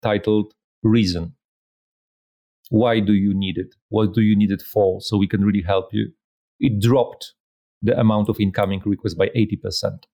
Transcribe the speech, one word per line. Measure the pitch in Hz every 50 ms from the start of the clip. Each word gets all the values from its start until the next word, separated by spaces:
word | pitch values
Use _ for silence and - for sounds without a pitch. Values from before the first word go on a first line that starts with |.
titled | - 117 104 101 95 107 107 107 104 - _ _ _ _ _ _ -
reason. | 110 110 120 107 92 90 85 85 85 - _ _ _ _ _ _ _ _ _ _ _ _ _ _ _ _ _ _ _ _ _ _ _ _ _ _ -
Why | - 110 120 120 117 113
do | 104 98 104
you | 98 98 101 98
need | 98 98 92 87
it? | 90 92 - _ _ _ _
What | 104 107 107 98 95
do | 113
you | 107 107 107
need | 101 104 98
it | 98 95 -
for? | - - 107 101 95 92 95
So | - - 107
we | 101 101
can | 90 - 95 98
really | 104 98 101
help | 85 85 98 95 95 - -
you. | 107 107 - - _ _ _ _ _ _ _ _ _
It | - 135 107 101
dropped | 98 117 127 135 120 - - - - - _ _ _ _ _ _ _ _ _ _ -
the | 110 123 -
amount | 113 110 107 107 104 104
of | 107 -
incoming | 107 98 92 - 101 95 98 95 -
requests | 101 101 - - 107 82
by | - 98 95 -
eighty | - 107 107 104
percent. | - - - 92 - - 104 101 - _ _